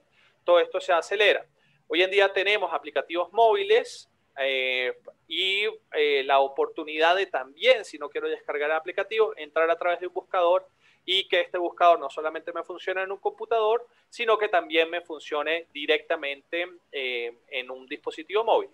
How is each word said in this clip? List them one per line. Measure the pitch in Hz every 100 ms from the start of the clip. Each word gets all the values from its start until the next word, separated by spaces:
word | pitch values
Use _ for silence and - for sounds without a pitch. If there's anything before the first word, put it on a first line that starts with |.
| _ _ _ _
todo | - 175
esto | 165 180
se | 185
acelera. | 170 160 202 202 143 - _ _ _ -
Hoy | 160
en | 185
día | 196 196
tenemos | 196 185 208 175
aplicativos | 151 151 143 - 170 175
móviles, | 208 226 208 196 226 254 - - _ _ -
eh, | 135 135 131 127 127 123 - _ -
y, | 165 190 196 214 220 _
eh, | 156 151 139
la | 135 139
oportunidad | 135 135 147 - 156 156 165 185
de | 185
también, | 139 131 151 220 240
si | - 151
no | 143
quiero | 156 156
descargar | 151 - 143 147
el | 156
aplicativo, | 180 175 196 220 214 -
entrar | 151 160 165
a | 165
través | 180 175
de | 180
un |
buscador | 180 - 190 175 185 185 _ _ _
y | - 190 -
que | 175
este | 170 180
buscador | 175 - 175 165
no | 139
solamente | - 156 160 165
me | 165
funcione | 165 170 - 185
en | 190
un | 196
computador, | 208 202 220 226 214 233 - _ _
sino | - 226 214
que | 208
también | 175 160 160 160
me | 175
funcione | 170 151 - 151 147 165 165
directamente, | 147 147 151 - 165 143 139 - 170 180 175 _
eh, | 143 131 120 120 120 _
en | 135 127
un | 131 131
dispositivo | 143 160 165 156 202
móvil. | 220 139 -